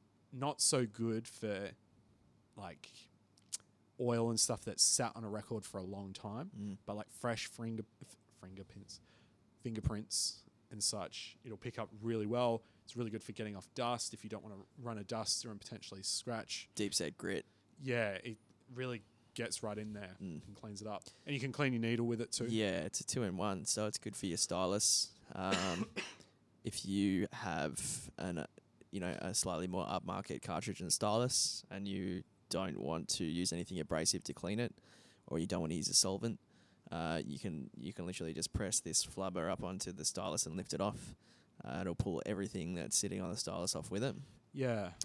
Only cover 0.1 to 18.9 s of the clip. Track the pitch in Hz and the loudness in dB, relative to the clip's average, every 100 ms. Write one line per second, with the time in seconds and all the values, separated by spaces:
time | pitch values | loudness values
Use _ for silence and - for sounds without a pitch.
0.1 | _ - 127 139 139 - 139 117 101 113 | _ -12 -2 0 4 6 6 4 2 2
1.1 | 110 117 - 110 98 98 - _ - - | 2 -2 -4 -2 -2 -2 -8 _ -20 -20
2.1 | - - - _ - 92 80 - - - | -20 -20 -20 _ -12 -10 -10 -16 -18 -20
3.1 | _ _ - - - - _ _ - 123 | _ _ -20 -10 -10 -10 _ _ 0 2
4.1 | 117 117 110 - 110 - - - - 117 | 4 4 4 4 2 0 6 6 6 2
5.1 | 117 110 104 - 110 - 98 92 98 98 | -2 -4 -4 -2 -4 -4 -6 -4 -6 -6
6.1 | 95 104 110 185 107 101 98 - 104 104 | -6 -6 -6 -8 -6 -6 -6 -6 -6 -6
7.1 | - 120 113 - - 113 110 107 - - | -4 -2 0 -4 -4 -4 -4 -6 -12 -18
8.1 | - _ - 92 95 92 101 98 - - | -20 _ -18 -14 -12 -14 -14 -16 -16 -20
9.1 | - - - _ _ 120 110 - 107 - | -20 -20 -20 _ _ -4 2 2 2 0
10.1 | - - - - _ - 107 - 104 85 | 0 0 -2 -14 _ -12 -2 0 0 -2
11.1 | - - - 123 104 120 - 107 110 113 | -6 -10 -12 -10 -8 -6 -4 -6 -2 0
12.1 | 113 104 120 123 113 - - - 117 113 | 2 4 4 4 4 -2 -20 -10 -4 -2
13.1 | 107 - 104 107 98 - - 120 120 - | -4 -6 -6 -4 -6 -8 -2 0 0 -2
14.1 | 104 104 107 107 98 - - 120 107 95 | -6 -8 -8 -8 -14 -14 -8 -6 -4 -2
15.1 | 113 104 - 120 104 - 113 - 98 95 | -2 0 0 -2 -8 -10 -10 -10 -6 -2
16.1 | - - 113 - - - - 101 - 80 | -2 -2 -4 -2 -6 -6 -2 2 2 0
17.1 | - 92 95 - _ _ - 131 120 107 | -2 -2 -2 -4 _ _ -8 0 2 2
18.1 | 95 120 107 - - - 123 127 | 0 -6 -10 -14 -20 -14 -6 -4